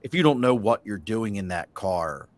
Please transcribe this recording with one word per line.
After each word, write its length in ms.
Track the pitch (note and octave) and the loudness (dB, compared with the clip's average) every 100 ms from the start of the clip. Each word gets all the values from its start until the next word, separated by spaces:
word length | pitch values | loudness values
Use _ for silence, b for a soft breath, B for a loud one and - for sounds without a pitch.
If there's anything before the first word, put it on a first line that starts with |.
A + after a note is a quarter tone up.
if 120 | C#3 | -6
you 80 | F3 | 2
don't 180 | D3+ B2+ | 4 4
know 140 | B2+ | 4
what 260 | B2 G#2 A#2 | 4 2 0
you're 140 | G#2 G2 | -2 -8
doing 380 | D#2+ A2 A2 G2 | -4 -4 -2 -4
in 120 | F#2 | -4
that 260 | F2 - | -6 -6
car 540 | - F#2+ F2 E2 C#2 - | -6 -4 -2 -4 -6 -14